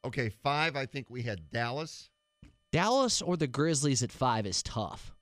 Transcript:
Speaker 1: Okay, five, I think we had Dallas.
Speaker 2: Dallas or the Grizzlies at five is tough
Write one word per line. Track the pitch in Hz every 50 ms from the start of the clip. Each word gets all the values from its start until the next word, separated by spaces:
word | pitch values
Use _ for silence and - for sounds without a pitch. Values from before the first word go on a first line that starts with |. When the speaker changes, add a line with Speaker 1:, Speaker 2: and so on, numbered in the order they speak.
| -
Speaker 1:
Okay, | 135 120 - 123 113
five, | - _ _ 139 143 147 156 165 147
I | 143 135
think | 135 - 143 120 _
we | 120 123 117
had | 120 107 90 80 73
Dallas. | - 117 120 120 123 143 160 156 - - - - _ _ _ _ _ _ - - _ _ _ _ -
Speaker 2:
Dallas | 156 180 214 247 269 269 240 - - 185
or | 165 180
the | 165 156
Grizzlies | 131 120 131 147 165 160 135 139 147 139 127 127
at | - -
five | - 135 127 117 113 110
is | 101 90 - -
tough | - - 113 104 82 - - - - - -